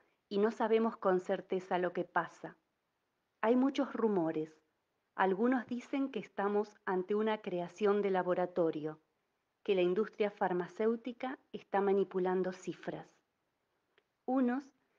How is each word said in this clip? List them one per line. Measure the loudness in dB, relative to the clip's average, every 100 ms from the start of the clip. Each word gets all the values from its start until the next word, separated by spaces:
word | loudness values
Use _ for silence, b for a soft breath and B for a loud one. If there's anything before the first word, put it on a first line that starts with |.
| b b -6
y | 0
no | 0
sabemos | 0 2 2 2 0
con | 2 2
certeza | 0 -4 -2 -6 -2 -2
lo | -2
que | -2 -4
pasa. | -2 -4 -8 -18 -18 _ _ _ _ _ _ _ _
Hay | 2 4
muchos | 2 0 -4
rumores. | 0 0 2 0 -2 -6 -10 _ _ _ _ _ 0
Algunos | 2 2 2 0 -2
dicen | -8 -6 -4 -4
que | -6
estamos | -8 -4 0 0 -2 -6 -4
ante | -2 0 0
una | 0 -2
creación | -4 -6 -6 0 2 2
de | 2
laboratorio, | 0 0 0 0 0 0 0 -6 -10 _ _ _ _ _ _
que | 0 2
la |
industria | 2 2 -2 -2 -4
farmacéutica | 0 0 0 -4 -2 0 0 -4 -8 -8 -10 _
está | -16 -4 0
manipulando | 2 2 2 0 0 0 -2
cifras. | -4 -10 -10 -10 -10 -12 _ _ _ _ _ _ _ _ _ _ _ -2
Unos | 0 2 0 -6 _ _